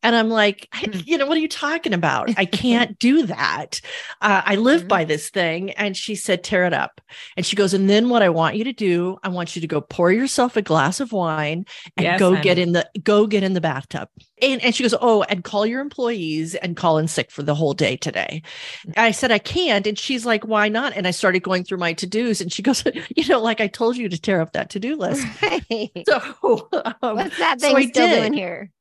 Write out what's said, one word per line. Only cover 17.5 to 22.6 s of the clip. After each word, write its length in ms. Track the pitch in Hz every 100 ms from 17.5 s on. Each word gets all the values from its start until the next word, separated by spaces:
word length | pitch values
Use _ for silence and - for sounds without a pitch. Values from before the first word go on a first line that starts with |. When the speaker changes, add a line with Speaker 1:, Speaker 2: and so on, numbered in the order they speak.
Speaker 1:
whole 180 | 147 156
day 240 | 143 233 131
today." 460 | - - - 160 - - - -
And 100 | - 160
I 120 | 226
said, 200 | 214 262
"I 60 | 214
can't." 480 | - 339 359 208 202
And 120 | 208
she's 280 | - 262 233
like, 180 | 214 214
"Why 220 | 220 208
not?" 240 | 214 269
And 120 | 208 185
I 60 |
started 300 | 170 202 185
going 220 | 185 185
through 140 | 185 190
my 160 | 170
to-dos. 480 | 165 185 208 240 220
And 100 | 180
she 80 | -